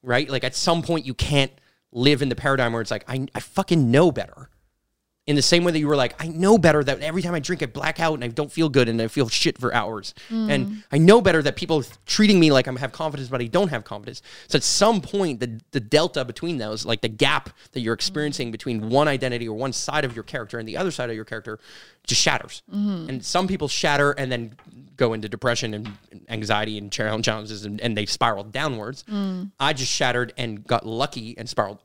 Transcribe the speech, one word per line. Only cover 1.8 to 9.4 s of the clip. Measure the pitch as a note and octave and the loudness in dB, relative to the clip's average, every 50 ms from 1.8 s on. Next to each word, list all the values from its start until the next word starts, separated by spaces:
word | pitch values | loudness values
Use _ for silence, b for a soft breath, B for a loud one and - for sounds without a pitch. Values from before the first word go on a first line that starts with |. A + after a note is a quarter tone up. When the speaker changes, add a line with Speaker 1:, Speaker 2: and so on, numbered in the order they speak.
| _ _ | _ _
Speaker 1:
live | - A#2+ B2 C#3+ D3 B2 | -4 2 4 4 4 4
in | C#3+ C3+ | 0 -2
the | A#2+ | -2
paradigm | - - C#3+ C3+ C3 B2 A#2 | -2 0 0 0 2 0 0
where | A#2 A#2 | 0 -2
it's | A2 - | -4 -4
like, | A2+ G#2 - - | -6 -8 -6 -8
"I, | B2 C3 C3+ - _ | -6 -6 -6 -6 _
I | - | -12
fucking | - - _ - F#3+ - F3+ E3 C3+ A2+ | -12 -4 _ -2 0 4 4 4 6 6
know | A#2+ C#3+ F3 F3 | 6 6 6 6
better." | C3+ - F#2+ - - - - - _ _ _ _ _ _ _ _ _ _ _ _ _ _ _ | 4 0 -8 -8 -12 -20 -20 -20 _ _ _ _ _ _ _ _ _ _ _ _ _ _ _
In | - D3 | 0 2
the | C#3+ | 4
same | C3 - F3 F3 F3 | 4 4 4 4 4
way | F3 | 2
that | E3 D#3 | 0 0
you | D3+ C#3+ | 2 2
were | D3+ | 2
like, | C#3 B2 A#2 - - | 2 2 0 -2 -8
"I | D#3+ E3 | -10 -8
know | D#3 D#3+ F3 G3 A3+ A3 | -4 0 6 6 6 8
better | D3 E3 D3+ D3+ C#3+ | 8 6 6 6 2
that | C3+ C3+ - | 0 -2 -2
every | - D#3 D#3+ F#3+ | -4 -4 -4 -2
time | - F3 | -2 -2
I | F3 D#3+ | -4 -4
drink, | C3+ - F#3+ - | -2 -4 -4 -4
I | D3+ | -4
black | A#2 - C#3+ C3+ D#3 D#3+ - | -8 -6 -4 -4 -4 -2 0
out | E3 D#3+ | 0 0
and | D#3 B2+ | 0 -2
I | B2 A#2+ | -4 -6
don't | A2+ - D3 C#3+ | -4 -4 -6 -4
feel | - D#3+ E3 D3+ | 0 0 0 4
good | B2+ C3 B2 A2+ | 4 4 4 4
and | A2+ A#2 | 2 0
I | A2+ A2+ | -2 -2
feel | - D3 C3 A2+ | 0 0 0 0
shit | - - | 0 0